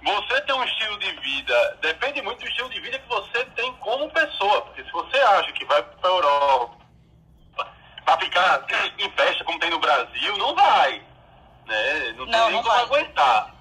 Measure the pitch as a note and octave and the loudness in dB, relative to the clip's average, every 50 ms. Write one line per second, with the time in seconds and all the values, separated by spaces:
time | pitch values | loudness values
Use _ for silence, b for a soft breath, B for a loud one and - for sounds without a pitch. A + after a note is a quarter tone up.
0 | - - G3 - - - A#3+ C4+ D4 C#4 C#4 C4 A#3+ - - - A3 G#3+ - - | -2 -2 -2 -2 -2 -2 -2 -2 -2 -2 -2 -2 -2 -4 -4 -4 -6 -6 -6 -6
1 | - - - - - C3+ C#3 C3 - - B2 A#2+ A#2 A#2 - - - A#3+ - - | -6 -8 -8 -8 -8 -6 -6 -6 -4 0 2 2 2 2 -2 -4 -4 -4 -4 -2
2 | A#3+ C4+ C#4 A#3 G#3 G3 A#3+ - - - - A#3+ B3 B3+ - - - - - C4+ | -4 -4 -4 -6 -8 -8 -10 -8 -8 -8 -6 -6 -6 -8 -10 -12 -10 -8 -10 -10
3 | - - A#3+ G3+ F#3+ - - F#3+ - - - - A#3 C4 C4 - - G3 A#3+ C4+ | -8 -4 -6 -6 -6 -4 -4 -4 -4 -4 -6 -8 -8 -8 -8 -8 -4 -4 -2 -2
4 | D4 D4+ - D#4+ D#4 D4 - - G3 G3+ G#3+ - - - - - - - - E3+ | -4 -2 0 0 0 0 -2 -2 2 2 2 2 0 -4 -16 -18 -16 -8 -8 -8
5 | E3 - - C4+ C4+ A3 G3 F3 D#3 C#3 - - C3+ - D3 D3 D3 - - - | -6 0 2 4 6 6 6 4 2 0 -6 -10 -2 2 2 2 2 0 -14 -2
6 | - F#3 F#3 F3+ F3 D3 C#3+ C#3+ C#3+ C#3+ C3+ B2+ A#2+ - - _ - _ _ _ | 0 2 2 4 4 4 4 4 4 4 4 2 2 -2 -8 _ -20 _ _ _
7 | _ _ _ _ _ _ _ _ - - _ - - B B B B B B B | _ _ _ _ _ _ _ _ -20 -16 _ -10 -10 B B B B B B B
8 | - - - - - - - F3 F#3 F#3 D#3 - - - - - D3 - - - | 2 2 2 2 2 0 2 2 4 4 2 2 0 -4 -2 -2 -2 -4 -4 -6
9 | - - - - - - - - - E3 E3 D#3 E3+ E3+ E3+ D#3+ - D#3 D3 C3 | -6 -6 0 2 2 2 2 -2 -4 -6 -6 -4 -4 -4 -2 -2 2 2 2 2
10 | A#2+ - - - - F#3 G#3 - A#3+ C#4 D4+ F4 F4+ D#4+ A3+ F#3+ - - - - | 0 -4 -8 -6 -6 -4 -4 -2 -2 -2 4 4 4 6 6 4 4 2 0 -6
11 | - - - _ - _ _ - - - _ _ _ - G#2+ G#2+ A2 C3 D3 C#3+ | -12 -20 -20 _ -20 _ _ -20 -20 -20 _ _ _ -6 -4 -2 -2 -2 -2 -4
12 | C3 A#2 A2+ A#2+ C3 - A#3 A3+ A3+ A3 F#3 A3 A#3+ B3 A3 - A#3+ - C4+ D4 | -4 -8 -8 -10 -8 -2 2 2 2 2 2 0 0 2 2 2 2 2 0 0
13 | D#4 - - - - - - - - - - - | 0 0 0 0 2 4 4 2 0 -4 -14 -20